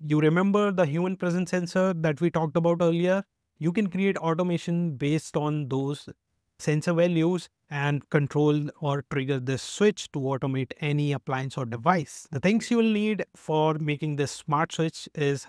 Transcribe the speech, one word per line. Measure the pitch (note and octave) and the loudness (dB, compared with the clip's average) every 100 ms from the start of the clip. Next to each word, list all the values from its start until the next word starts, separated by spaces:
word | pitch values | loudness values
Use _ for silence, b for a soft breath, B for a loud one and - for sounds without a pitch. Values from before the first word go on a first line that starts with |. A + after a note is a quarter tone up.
| D3+ | 0
You | D3+ | 2
remember | D#3 E3+ G3 G3+ G3+ | 4 4 4 2 2
the | F#3 D#3 | 2 0
human | D#3+ F#3 F#3 | 0 -2 -2
presence | F3+ F3+ F3 | -2 -2 -2
sensor | F3+ F3 F#3 F#3+ | -2 -2 0 0
that | E3+ D#3+ C#3+ | 2 -2 0
we | F3 | 0
talked | D#3+ D#3+ E3 | 0 0 2
about | E3+ E3+ | 2 2
earlier? | F3 E3+ F3+ G3 - _ _ _ | 2 2 2 0 -2 _ _ _
You | D#3 | 0
can | F3 G3+ | 0 0
create | F#3 G3 F#3+ | 0 0 0
automation | D#3+ D#3+ F3+ E3+ - E3+ E3+ C3 | 0 0 0 0 0 0 0 -2
based | C#3+ D#3 - D#3+ | 0 0 -2 -2
on | D3+ D3+ C3+ | 0 -2 -2
those | C3+ C#3 D3 - - _ _ _ _ | -2 -4 -6 -12 -20 _ _ _ _
sensor | - D3+ F3 | 0 0 2
values | E3+ F3 E3 E3+ F3+ - _ _ | 2 4 4 2 0 -6 _ _
and | C#3+ C#3+ C#3+ - | -2 0 -2 0
control | D3+ C#3 D3 D3+ D3 D3 - | 0 0 2 2 2 -2 -4
or | D3 C#3+ - | -4 -4 -4
trigger | C#3+ C3+ C3+ | -4 -2 -2
this | B2+ C3 | -2 -4
switch | - - G#3 - - | -6 2 2 2 -6
to | D3 | -6
automate | C3+ C3 C#3 C3+ B2+ - | -4 -2 -2 -2 -4 -4
any | D3 D3 D3 | -2 0 0
appliance | C#3 - C3 C3 - | -2 -4 -4 -4 -6
or | B2 | -6
device. | A#2+ C#3 F3+ - - - | -2 0 0 -2 -12 -10
The | C#3 | 0
things | F#3 A3 - | 2 2 0
you | A#3 | 2
will | A3+ | 2
need | G#3 G#3+ G3 - - | 2 0 -2 -6 -10
for | - D#3 D#3 | -2 2 2
making | D#3 D3+ C#3+ D3+ D3 | 2 -2 -2 -2 -2
this | C#3 | -4
smart | - - D3 E3 | -6 -2 0 0
switch | - D#3+ - - - | -2 -4 -4 -12 -2
is | C#3+ C#3 | 0 0